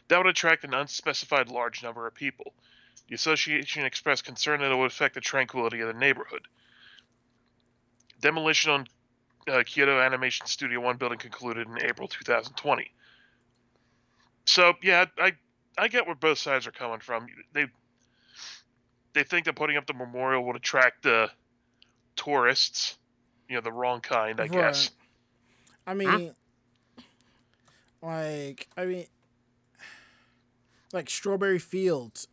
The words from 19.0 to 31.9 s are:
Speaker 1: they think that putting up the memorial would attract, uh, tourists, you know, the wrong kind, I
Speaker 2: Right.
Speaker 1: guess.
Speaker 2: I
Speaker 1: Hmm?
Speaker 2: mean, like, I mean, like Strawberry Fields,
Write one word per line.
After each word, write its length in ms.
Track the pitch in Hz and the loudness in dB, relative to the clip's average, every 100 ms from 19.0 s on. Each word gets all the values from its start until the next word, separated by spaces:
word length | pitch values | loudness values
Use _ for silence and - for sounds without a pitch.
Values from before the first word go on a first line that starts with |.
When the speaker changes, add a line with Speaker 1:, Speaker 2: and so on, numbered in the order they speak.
| _ | _
Speaker 1:
they 100 | 151 | -2
think 200 | 143 175 | 0 -2
that 100 | 165 143 | -2 -2
putting 200 | 151 147 | -2 -2
up 100 | 143 | -4
the 60 | |
memorial 500 | 131 123 123 131 131 123 | -10 -10 -4 0 0 0
would 100 | 120 | -4
attract, 480 | - 139 127 - | 0 4 4 4
uh, 240 | 139 113 110 - _ _ _ _ _ _ _ - | 2 4 2 -4 _ _ _ _ _ _ _ -10
tourists, 800 | - 143 120 131 - - - - _ _ _ _ _ | -2 4 4 4 0 0 -6 -8 _ _ _ _ _
you 60 | |
know, 60 | 123 | -6
the 120 | 113 | -4
wrong 280 | 117 123 120 | -2 -2 -2
kind, 400 | - 123 110 110 | 0 0 0 -2
I 40 | |
Speaker 2:
Right. 60 | 147 | 0
Speaker 1:
guess. 380 | 180 165 139 - - _ _ _ _ _ _ - _ - | 2 2 2 -2 -2 _ _ _ _ _ _ -20 _ -8
Speaker 2:
I 60 | |
Speaker 1:
Hmm? 60 | 196 | -2
Speaker 2:
mean, 360 | 190 190 165 - _ _ _ _ _ - - _ _ _ _ _ _ _ _ _ | 2 2 0 -14 _ _ _ _ _ -20 -20 _ _ _ _ _ _ _ _ _
like, 680 | 165 160 156 151 139 131 - - | -10 -6 -6 -6 -8 -12 -14 -6
I 80 | 185 | -6
mean, 200 | 180 165 _ _ _ _ _ _ _ - - - _ _ _ _ _ _ _ _ | -6 -10 _ _ _ _ _ _ _ -20 -20 -20 _ _ _ _ _ _ _ _
like 160 | 185 147 | -8 -6
Strawberry 500 | - 202 196 196 180 | -4 -2 0 2 0
Fields, 680 | - 185 185 | -2 -2 0